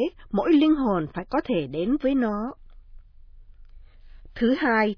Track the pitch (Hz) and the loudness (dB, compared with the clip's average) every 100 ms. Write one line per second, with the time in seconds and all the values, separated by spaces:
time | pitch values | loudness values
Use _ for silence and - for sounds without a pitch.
0 | 302 - - 202 320 302 311 302 254 185 | -2 -4 -4 -2 4 4 6 4 2 0
1 | 151 - 185 277 - 196 139 147 185 294 | -2 -8 -4 -4 0 -2 -2 -4 -2 0
2 | 262 277 226 208 233 - - - - - | 0 0 0 -2 -6 -10 -20 -20 -20 -20
3 | - - - - - - - - - - | -20 -20 -20 -20 -20 -20 -20 -20 -20 -20
4 | - - - - 233 269 285 226 214 | -20 -20 -18 -2 0 2 2 2 2